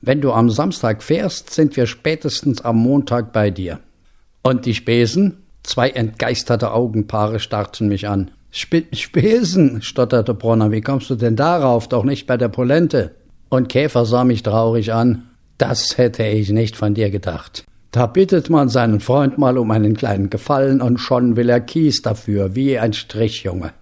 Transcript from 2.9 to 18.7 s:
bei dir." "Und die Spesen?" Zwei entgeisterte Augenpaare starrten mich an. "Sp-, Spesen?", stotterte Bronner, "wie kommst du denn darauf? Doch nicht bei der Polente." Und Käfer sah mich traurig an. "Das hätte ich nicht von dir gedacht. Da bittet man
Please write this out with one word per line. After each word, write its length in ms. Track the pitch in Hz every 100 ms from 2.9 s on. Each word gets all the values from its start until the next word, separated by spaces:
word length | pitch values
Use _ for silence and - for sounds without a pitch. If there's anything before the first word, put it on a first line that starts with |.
| 143 143 120 113
bei 160 | 110 104
dir." 300 | 98 90 76 - _ _ _ _ _
"Und 220 | 131 127
die 100 | 127
Spesen?" 640 | 110 - 117 117 139 196 - _ -
Zwei 280 | - - 127
entgeisterte 800 | 127 113 110 117 123 - 117 113
Augenpaare 680 | 113 123 110 107 110 104 110
starrten 500 | - 107 101 - 107
mich 200 | 101 104
an. 220 | 101 92 _ _
"Sp-, 400 | - - 165 160 -
Spesen?", 840 | - - 196 226 202 185 147 113
stotterte 500 | - - 120 123 110
Bronner, 380 | 107 113 113 107
"wie 80 | 110
kommst 300 | 107 135 -
du 60 | 123
denn 200 | 117 113
darauf? 500 | 147 175 135 120 110
Doch 160 | 120
nicht 240 | 123 139 -
bei 120 | 123
der 100 | 120
Polente." 640 | 104 123 147 170 139 90 - _ - -
Und 180 | 127 123
Käfer 380 | 131 147 127 117
sah 180 | 123
mich 180 | 127 117
traurig 520 | 113 107 113 117 110
an. 300 | 113 123 113 - _ _ _
"Das 400 | 139 127 - -
hätte 260 | 123 110
ich 240 | 110 107 101
nicht 280 | 107 110 -
von 160 | 107
dir 160 | 104 104
gedacht. 540 | 98 92 80 - - - - _
Da 140 | 123 120
bittet 420 | 180 190 185 -
man 220 | 165 135